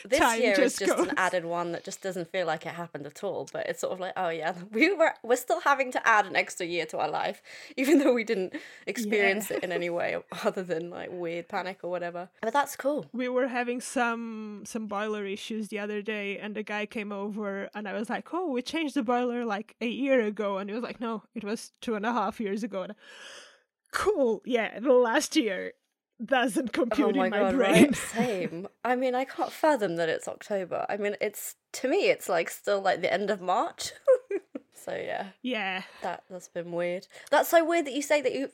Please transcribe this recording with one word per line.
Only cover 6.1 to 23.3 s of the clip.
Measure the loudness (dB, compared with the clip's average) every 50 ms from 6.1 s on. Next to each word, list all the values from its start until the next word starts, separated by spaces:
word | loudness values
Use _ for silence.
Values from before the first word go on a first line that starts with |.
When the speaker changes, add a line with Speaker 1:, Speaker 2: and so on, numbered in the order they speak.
| 6 6 4
Speaker 1:
an | 4 2
extra | 0 0 0 -2 -6 -4
year | -4 -2 -2 -4
to | -2 -2 -2
our | -2 0
life, | 0 -2 -2 -2 -4 -6 -12 -20 -18 -18
<laughs> | -18 -8 -4
even | 0 4 6 6 6
though | 8 6
we | 4 4 2
didn't | 0 0 0 -2 -4 -6 -10 -12 -14 -20 -12 -8 -6
experience | -4 -4 -2 2 4 4 4 4 4 2 -2 -4
Speaker 2:
Yeah. | -4 -4
Speaker 1:
it | -2
in | -2
any | -2 -2 -2 -2
way | -2 -2 -2 -2 -4 -4 -6 -8
<laughs> | -8 -4 -2
other | -2 -2 -2
than, | -2 -4 -4 -4 -6 -6
like, | -8 -10 -10 -8
weird | -8 -6 -6 -4 -4 -6 -6 -6
panic | -6 -6 -6 -6 -8 -8 -8
or | -6
whatever." | -6 -6 -6 -6 -8 -10 -12 -12 _ _
But | -4 0
that's | 0 0 0 0 -4
cool. | -4 -2 -2 -2 -2 -4 -6
Speaker 2:
We | -6 -4 -2 0
were | 0 0 0 0
having | 0 -2 -2 -2 -4 -6
some, | -6 -4 -2 0 0 0 -2 -4 -6 -8 -8 -10 -10 -10 -12 -12 -12
some | -10 -8 -8 -6
boiler | -6 -4 -4 -4 -4 -4 -4 -6
issues | -6 -8 -8 -8 -6 -6 -6 -6 -6
the | -6 -6
other | -6 -6 -6 -6
day, | -4 -4 -6 -4 -4 -6 -6 -6
and | -8 -8 -8
the | -8
guy | -6 -6 -6 -6 -6
came | -6 -6 -6 -6 -6
over, | -6 -6 -6 -6 -6 -4 -4 -4 -4 -6 -6 -8 -8
and | -8 -8 -6
I |
was | -4 -4 -4 -4
like, | -4 -6 -6 -6
"Oh, | -4 -4 -2 -2
we | -2 -2
changed | -4 -4 -2 -2 -2 -2 -2
the | 0
boiler, | 0 2 2 2 2 0 -2 -2 -2
like, | -4 -4 -4 -6 -10 -8 -6
a | -4 -4
year | -2 0 2 4 4 4
ago," | 4 2 0 -2 -2 -2 -2 -4
and | -4 -6
he | -6
was | -6
like, | -6 -6 -6 -6
"No, | -6 -6 -6 -6 -8 _ -12
it | -8 -6
was | -4 -6 -6 -6 -12 _ _
two | -6 -4 -4
and | -2 -2
a | -2
half | 0 0 0 -2 -2 -4
years | -4 -4 -2 -4 -4
ago." | -4 -4 -6
And | -6 -8
I, | -10 -14 -18 -20 -20 -20 -18 -18